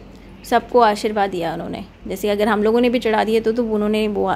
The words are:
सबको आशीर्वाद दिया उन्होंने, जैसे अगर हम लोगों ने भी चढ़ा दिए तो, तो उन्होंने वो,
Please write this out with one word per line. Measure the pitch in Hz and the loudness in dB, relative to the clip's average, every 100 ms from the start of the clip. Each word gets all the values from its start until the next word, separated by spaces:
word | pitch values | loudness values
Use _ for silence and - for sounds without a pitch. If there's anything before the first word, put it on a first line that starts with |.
| - - - - - | -20 -20 -20 -20 -2
सबको | 240 240 247 | -2 2 4
आशीर्वाद | 220 208 226 214 196 | 4 4 -2 -2 -2
दिया | 185 165 | -2 -4
उन्होंने, | 165 170 - 196 - 220 | -4 -8 -10 -12 -16 -10
जैसे | 190 208 | -6 -2
अगर | 208 214 | 0 2
हम | 208 | 2
लोगों | 214 233 | 2 2
ने | 247 | 2
भी | 240 | 2
चढ़ा | 226 214 | 0 0
दिए | 208 226 | 2 0
तो, | 220 | 0
तो | 226 | 0
उन्होंने | 226 214 208 214 214 | 0 0 0 0 0
वो, | 196 190 | 0 -2